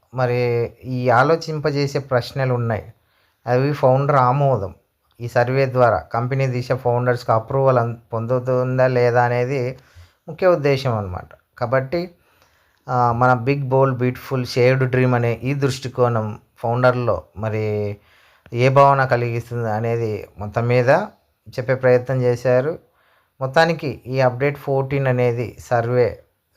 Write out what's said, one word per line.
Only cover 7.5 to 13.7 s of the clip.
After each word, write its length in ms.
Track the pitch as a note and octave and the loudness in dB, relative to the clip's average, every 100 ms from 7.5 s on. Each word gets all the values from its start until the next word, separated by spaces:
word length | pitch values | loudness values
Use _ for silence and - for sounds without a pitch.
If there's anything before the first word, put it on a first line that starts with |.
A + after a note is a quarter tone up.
| C3+ C3+ B2+ | 0 2 2
అన్-, 180 | A#2 A2+ - | 0 -6 -10
పొందుతుందా 720 | A2+ A2+ B2+ B2 B2+ B2+ C3 B2+ | -8 -4 -2 0 -2 0 2 2
లేదా 360 | B2 A#2+ A#2+ | 2 2 4
అనేది 560 | A#2+ A#2+ B2 C#3 B2 C3 _ - - _ - | 2 0 -2 -4 -6 -8 _ -20 -20 _ -16
ముఖ్య 180 | D#3+ F#3 | -2 2
ఉద్దేశం 500 | E3+ C#3+ C3+ C3+ A2 | 2 2 0 0 -4
అన్నమాట. 320 | G2 F2+ - - _ - | -4 -8 -12 -20 _ -8
కాబట్టి, 520 | A#2+ C3 C3 E3+ F3 _ _ _ _ _ _ _ - | -2 -2 -2 -4 -6 _ _ _ _ _ _ _ -6
ఆ, 240 | B2+ A#2+ | 0 0
మన 220 | A#2 B2 | 2 2
బిగ్, 340 | B2 A#2 C#3+ | 2 0 -2
బోల్డ్, 300 | C3 | 0